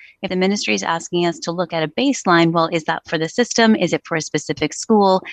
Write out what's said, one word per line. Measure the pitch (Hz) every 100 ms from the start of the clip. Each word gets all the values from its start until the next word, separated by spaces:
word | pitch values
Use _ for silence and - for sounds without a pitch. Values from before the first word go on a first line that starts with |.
| - _
if | 190
the | 185
ministry | 185 202 214
is | 208
asking | 190 165 - 175 175
us | 165
to | -
look | 170 175
at | 170
a | 156
baseline, | - 269 254 - 170 165
well, | 165 165
is | 170
that | 160 160 -
for | 165
the | 160
system? | - 240 - 226
Is | 214 170
it | 151 -
for | 160
a |
specific | - 151 - 151 151
school? | - - 220 196 185 -